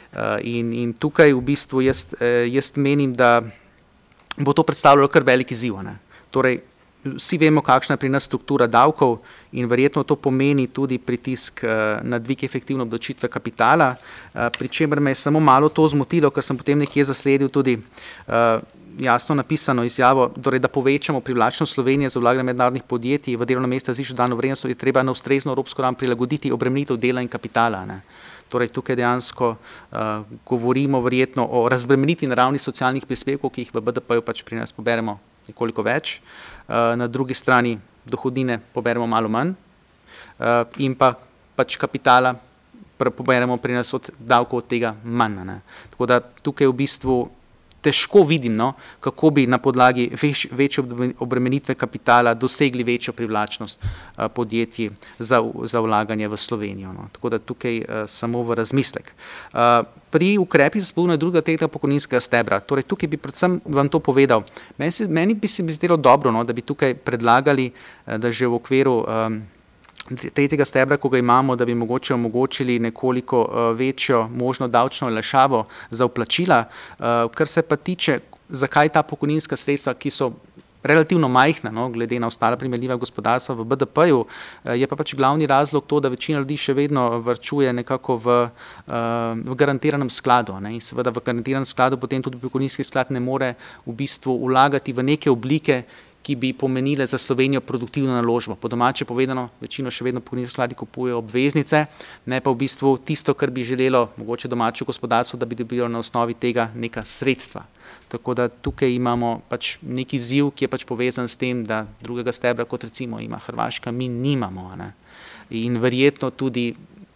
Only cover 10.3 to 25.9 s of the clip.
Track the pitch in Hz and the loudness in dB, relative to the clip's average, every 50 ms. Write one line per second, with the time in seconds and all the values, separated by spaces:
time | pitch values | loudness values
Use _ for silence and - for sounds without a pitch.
10.3 | 131 131 139 143 147 139 127 123 - - 139 131 127 123 - - 123 120 - 131 | 0 2 2 2 2 2 0 -2 -2 -4 -2 -2 -2 -4 -4 -4 -4 -4 -4 -6
11.3 | 127 123 - - - - - 113 110 110 110 107 107 110 117 120 123 120 117 131 | -6 -4 -4 -6 -6 -6 -4 -2 0 0 0 0 -2 -2 -4 -4 -4 -4 -2 -4
12.3 | 135 - - 131 - 131 - - 156 131 123 113 113 117 - - 131 - - 123 | -4 -4 -4 -6 -6 -6 -6 -4 -4 -4 -4 -4 -4 -6 -6 -8 -10 -6 -6 -6
13.3 | - 123 - 117 - - 117 120 147 165 151 131 127 - - - - - - - | -6 -6 -8 -8 -2 2 4 4 6 6 4 4 2 -2 -12 -20 -20 -20 -20 -14
14.3 | - 113 117 117 - - 131 131 - - 160 147 147 143 147 135 135 - - 147 | -6 -4 -4 -2 -2 -4 -8 -6 -2 0 0 0 2 0 0 0 0 0 0 2
15.3 | 151 156 147 143 127 135 147 151 151 - 156 156 139 147 131 - - 170 147 139 | 2 4 6 6 6 6 6 4 4 4 2 4 4 2 0 0 0 2 2 4
16.3 | - 143 131 - 135 123 - - 139 147 147 - - 143 143 135 131 - - 139 | 2 2 -4 -4 -6 -4 0 0 2 2 0 0 2 2 2 2 0 0 2 2
17.3 | 139 135 139 131 - 143 131 131 120 110 101 - - - - - - - - - | 2 2 2 2 2 2 2 2 0 0 -4 -12 -20 -20 -20 -20 -20 -18 -8 -2
18.3 | 113 117 117 117 113 - - - - - - - - - 135 127 120 120 - - | 2 4 4 4 2 2 -2 -8 -20 -20 -20 -18 -10 -4 0 2 2 2 2 0
19.3 | 151 143 127 - 156 151 - - 131 120 117 120 - - 127 127 135 135 123 120 | -2 -2 0 -2 -2 -2 0 0 0 0 0 -2 0 4 4 4 6 4 2 0
20.3 | - - 127 139 127 131 127 127 - 143 123 135 139 143 - - 151 131 120 135 | -2 -2 -2 0 0 2 0 0 0 2 2 2 2 0 0 -2 -4 -4 -2 -2
21.3 | 127 120 113 120 - - 160 147 - - 123 127 135 143 143 131 - 127 120 120 | 0 2 2 0 0 0 -4 -2 -2 -2 0 2 2 2 0 0 0 2 2 4
22.3 | 127 131 127 127 127 123 127 123 127 131 - - 127 120 117 123 139 143 - 131 | 2 2 0 -2 0 2 2 0 0 -2 -6 -4 -6 -4 -2 -2 -2 -2 -2 -4
23.3 | 123 113 120 120 131 127 127 127 127 131 - - 123 120 139 123 131 123 123 123 | -4 -4 0 0 0 0 0 -2 -2 -2 -4 -4 -6 -4 -6 -8 -2 -2 0 0
24.3 | 123 117 120 135 135 - - 127 123 - - 131 131 135 131 131 127 - - 135 | 0 -2 -2 -2 -4 -4 -4 -6 -6 -4 -2 2 2 2 2 2 -2 -4 -2 0
25.3 | 139 139 - 160 127 131 127 - - - 131 127 | 0 0 0 -2 -4 -4 -4 -6 -4 -2 -2 -2